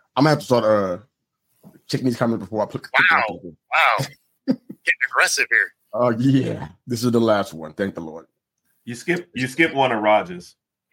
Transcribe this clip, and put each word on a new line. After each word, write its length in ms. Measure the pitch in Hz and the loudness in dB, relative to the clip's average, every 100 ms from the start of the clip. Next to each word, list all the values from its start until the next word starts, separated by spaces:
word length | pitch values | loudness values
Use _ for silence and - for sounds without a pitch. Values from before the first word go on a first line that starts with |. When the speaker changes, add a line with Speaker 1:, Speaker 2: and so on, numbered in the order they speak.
| _ - | _ 2
Speaker 1:
I'm 80 | |
gonna 60 | 151 | 2
have 100 | 147 | 2
to 60 | - | 2
start, 180 | 123 | 2
uh, 340 | 107 107 95 90 - _ _ _ _ _ - - - | 4 2 0 -4 -10 _ _ _ _ _ -20 -20 -8
checking 200 | 135 127 | -4 -2
these 100 | 117 | -2
comments 260 | 120 113 98 | -2 -2 -4
before 180 | 107 | -4
I 20 | 104 | -4
put, 160 | 120 | -6
put 100 | - 135 175 | -4 0 2
my 60 | 156 | 2
Speaker 2:
Wow. 60 | 113 | 0
Speaker 1:
picture. 280 | 90 90 80 - | -6 -14 -20 -4
Speaker 2:
Wow. 260 | 143 147 110 139 - _ _ - | 0 2 2 -2 -10 _ _ -4
Speaker 1:
<laughs> 0 | |
Speaker 2:
Getting 520 | 262 - - - - 127 | -4 -6 -10 -6 -4 -2
aggressive 380 | 123 175 - 123 | 0 0 0 0
here. 220 | 113 95 - _ | 0 0 -4 _
Speaker 1:
Oh, 160 | 107 123 | -2 0
yeah. 600 | 113 131 135 120 87 - - - | 2 2 2 0 -6 -10 -14 -8
This 160 | 120 | -4
is 80 | 120 | 0
the 80 | 117 | 2
last 320 | 113 104 98 | 4 2 0
one. 200 | 80 76 | -8 -12
Thank 200 | - 98 | -6 -6
the 80 | - | -6
Lord. 240 | 82 80 80 _ _ _ _ _ - | -12 -14 -18 _ _ _ _ _ -16
Speaker 3:
You 100 | 120 | -10
skip, 340 | - 175 - 123 | -4 -6 -6 -6
you 100 | 127 | -4
skip 280 | 131 165 135 | 0 0 2
one 160 | 131 | 0
of 100 | 113 | 2
Rogers. 540 | 107 107 90 90 87 _ _ _ _ | 2 2 2 -10 -18 _ _ _ _